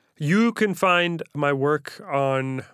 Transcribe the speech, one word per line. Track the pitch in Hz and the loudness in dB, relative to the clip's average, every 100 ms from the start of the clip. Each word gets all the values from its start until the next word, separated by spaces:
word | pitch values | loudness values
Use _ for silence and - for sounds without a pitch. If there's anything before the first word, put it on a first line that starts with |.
| _ - | _ -6
You | 151 202 233 | 0 2 2
can | 220 214 185 | 2 -2 2
find | 190 175 175 165 - | 2 2 2 -4 -8
my | 147 143 | -2 0
work | 139 143 151 139 - - | 0 0 0 -4 -16 -4
on | 139 135 131 131 131 - | -2 0 0 -2 -6 -10